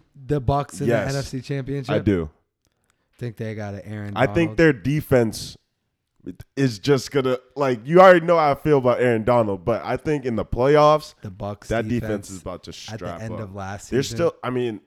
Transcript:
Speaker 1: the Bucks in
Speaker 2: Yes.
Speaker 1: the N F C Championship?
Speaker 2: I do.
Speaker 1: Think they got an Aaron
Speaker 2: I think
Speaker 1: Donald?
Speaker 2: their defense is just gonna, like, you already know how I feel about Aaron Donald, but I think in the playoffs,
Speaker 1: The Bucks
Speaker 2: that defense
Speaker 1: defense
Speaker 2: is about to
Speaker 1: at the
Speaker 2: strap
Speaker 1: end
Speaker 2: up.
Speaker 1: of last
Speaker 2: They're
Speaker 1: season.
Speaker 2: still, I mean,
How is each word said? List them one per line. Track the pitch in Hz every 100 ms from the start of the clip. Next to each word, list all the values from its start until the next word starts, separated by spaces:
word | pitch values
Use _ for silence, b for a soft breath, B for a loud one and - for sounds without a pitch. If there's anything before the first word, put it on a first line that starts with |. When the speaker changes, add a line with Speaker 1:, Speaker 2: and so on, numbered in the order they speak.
| _ 147 127
Speaker 1:
the | 147
Bucks | 117 139 139 -
in | 139
Speaker 2:
Yes. | 117 101
Speaker 1:
the | 139
N |
F | 131
C | 131
Championship? | 120 139 131 143 131
Speaker 2:
I | 107
do. | 101 92 80 - _ _ _ _ _ _ _ _
Speaker 1:
Think | 123 107
they | 110
got | 110 104
an | 101
Aaron | 98 107 101 101
Speaker 2:
I |
think | 135 170 165
Speaker 1:
Donald? | 113
Speaker 2:
their | 165
defense | 123 123 147 - 131 113 92 - - _ _ _ _ _ _ - 92 -
is | - 135 104
just | 139 139 -
gonna, | 143 127 127 - 135
like, | 135 120 123
you | 170
already | 190 180 165
know | 170
how | 147
I |
feel | 135 156 143
about | 123 107
Aaron | 123 113
Donald, | 107 120 107 98
but | 85 107
I | 85 117
think | 160 147 123
in | 117
the |
playoffs, | - 113 131 151 151 151 - -
Speaker 1:
The | 110
Bucks | 95 101 104 -
Speaker 2:
that | 113 110
defense | 117 107 104 95
Speaker 1:
defense |
Speaker 2:
is | 95
about | 87 87
to | -
Speaker 1:
at |
the | - - 107
Speaker 2:
strap | 87 85
Speaker 1:
end | 110
Speaker 2:
up. | 107
Speaker 1:
of | 104
last | 98 95 101 -
Speaker 2:
They're | 120
Speaker 1:
season. | 139 117
Speaker 2:
still, | 170 -
I | 120
mean, | 127 123 104